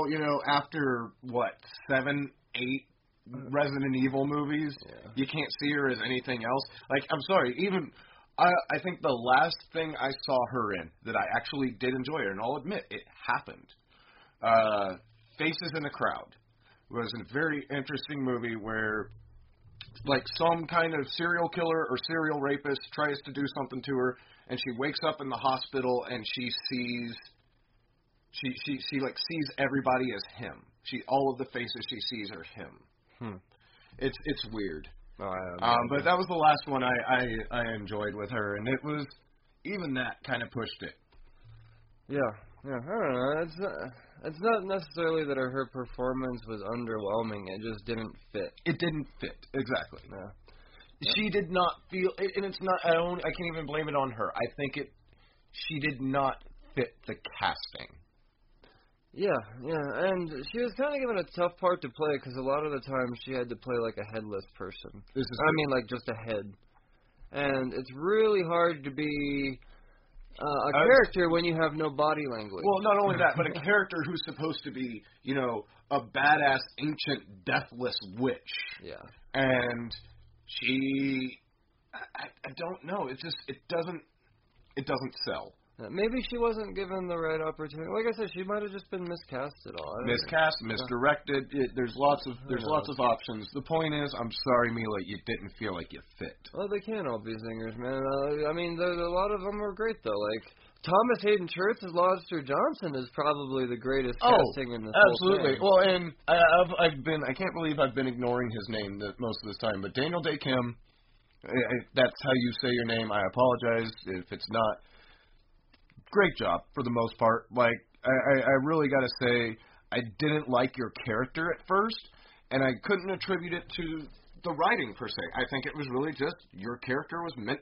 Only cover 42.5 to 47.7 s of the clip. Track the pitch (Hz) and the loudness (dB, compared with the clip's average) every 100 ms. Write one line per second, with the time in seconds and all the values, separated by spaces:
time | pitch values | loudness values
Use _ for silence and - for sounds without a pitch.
42.5 | - 139 127 135 226 165 123 131 151 170 | -14 -8 -8 -4 -2 0 0 0 0 -4
43.5 | 160 190 76 113 127 - - - 156 214 | -6 -6 -6 -10 -12 -20 -12 -12 -2 0
44.5 | 220 190 190 156 170 165 160 147 135 127 | 0 0 -4 -4 -2 0 2 0 0 0
45.5 | 131 127 131 123 - 127 131 131 123 110 | -2 -4 -6 -8 -4 -2 -2 -4 -6 -8
46.5 | 110 98 117 117 110 101 110 113 104 92 | -8 -6 -4 -4 -4 0 0 -2 -4 -8
47.5 | 98 113 | -8 -8